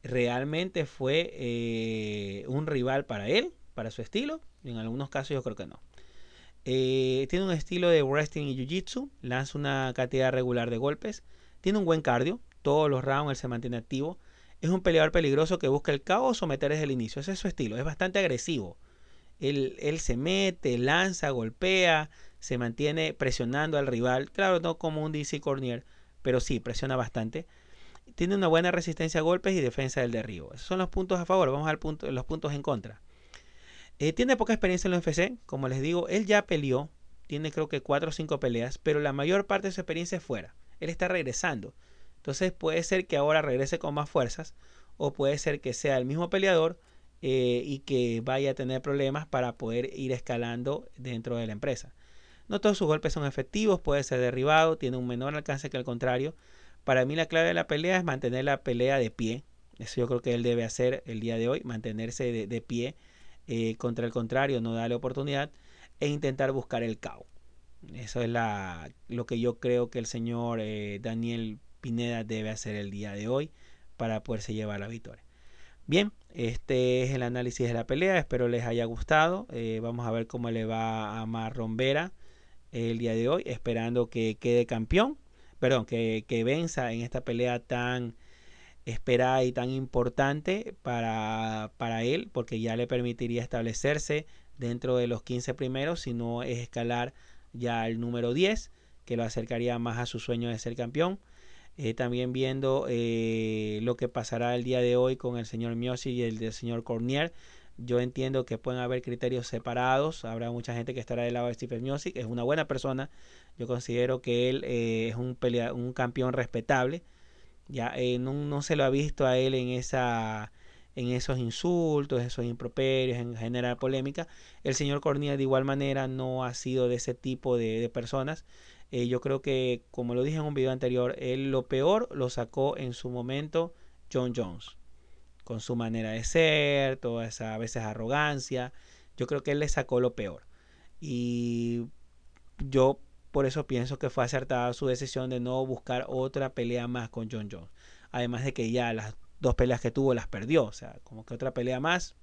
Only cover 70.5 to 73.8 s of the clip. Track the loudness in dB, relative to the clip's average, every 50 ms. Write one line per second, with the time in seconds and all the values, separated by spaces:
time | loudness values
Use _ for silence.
70.5 | -2 -2 -2 -4 -4 -4 -4 -6 -6 -6 -4 -4 -2 -2 -2 -2 -2 -2 -4 -6
71.5 | -8 -10 -16 -20 -18 -12 -6 -4 -2 -2 0 -2 -2 -4 -4 -4 -4 -4 -4 -4
72.5 | -6 -6 -6 -6 -6 -6 -6 -6 -6 -8 -8 -8 -6 -6 -2 0 0 0 0 -4
73.5 | -10 -20 -20 -20 -20 -20